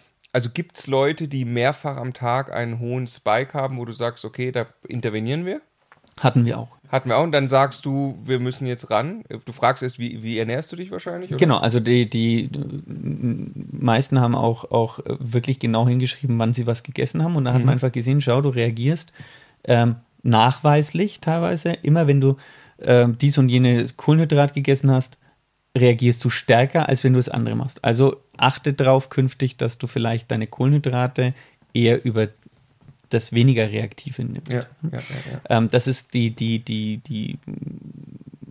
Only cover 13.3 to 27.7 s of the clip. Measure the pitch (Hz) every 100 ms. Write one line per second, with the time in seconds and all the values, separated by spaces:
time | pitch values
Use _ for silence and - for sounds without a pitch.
13.3 | 117 - - - - 117 113 - 135 120
14.3 | 117 117 113 - 117 113 - - 110 117
15.3 | 120 127 131 117 113 120 123 127 - 135
16.3 | 117 113 120 117 117 - 127 127 - 165
17.3 | 165 127 123 120 135 131 127 120 143 127
18.3 | 123 143 123 117 113 131 160 - - -
19.3 | - _ _ - 120 117 117 _ _ 123
20.3 | 110 120 - 151 147 147 165 208 - -
21.3 | 165 170 170 170 170 - 165 147 139 135
22.3 | 135 - - - - - 123 120 117 139
23.3 | 143 131 123 127 120 117 - - 156 156
24.3 | 147 143 143 139 135 139 131 - - _
25.3 | _ _ _ _ 123 123 117 120 120 123
26.3 | - - 117 131 165 - 131 131 127 127
27.3 | 117 113 113 127